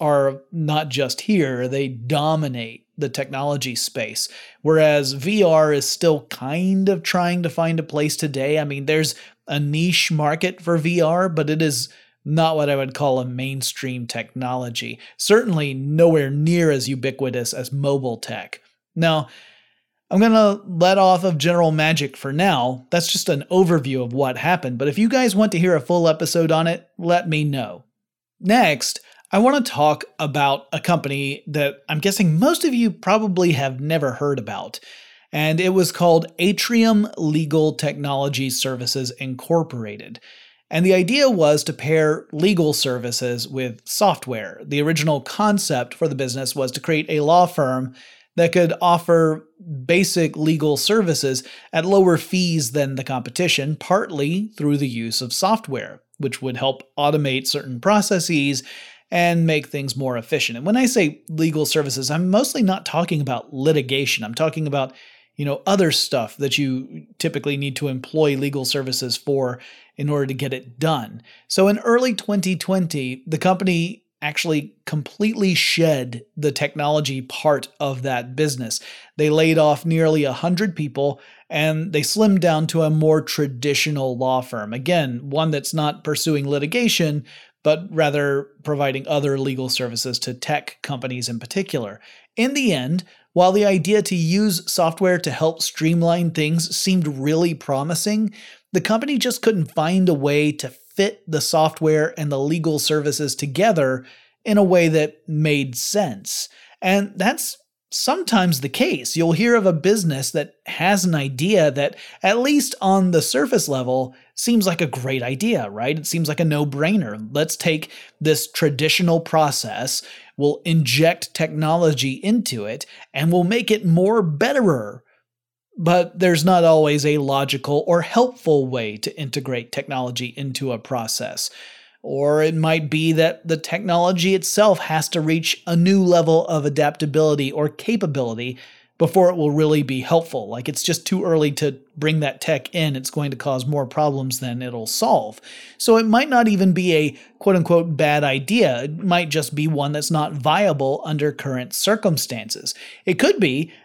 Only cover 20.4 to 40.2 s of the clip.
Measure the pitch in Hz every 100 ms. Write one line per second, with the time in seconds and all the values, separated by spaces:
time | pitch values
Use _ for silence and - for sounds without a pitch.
20.4 | 208 202 - 170 180 196 190 185 185 156
21.4 | 156 175 165 156 156 160 143 - 139 147
22.4 | 190 147 123 131 - 170 165 - - 143
23.4 | - 185 180 165 135 131 120 127 135 120
24.4 | 156 180 131 123 143 165 226 262 247 190
25.4 | 214 170 180 160 - 175 165 156 - 170
26.4 | 165 160 165 170 - - 170 175 175 151
27.4 | 151 139 107 90 - _ _ _ _ _
28.4 | 185 226 190 147 - - - _ _ 196
29.4 | 240 285 233 - 151 147 - - 151 147
30.4 | 139 139 - 151 - 170 139 139 139 139
31.4 | - 147 143 - - 151 196 - 180 156
32.4 | 269 339 330 247 226 165 - 220 214 180
33.4 | 175 139 139 131 147 165 143 127 147 135
34.4 | 107 98 92 - - - - - _ 151
35.4 | 156 160 185 185 175 - 175 165 165 -
36.4 | 185 208 - 233 226 208 208 - 160 151
37.4 | 156 156 156 151 151 143 143 139 139 127
38.4 | 135 123 135 127 123 139 127 - 135 127
39.4 | - 165 160 123 107 - - -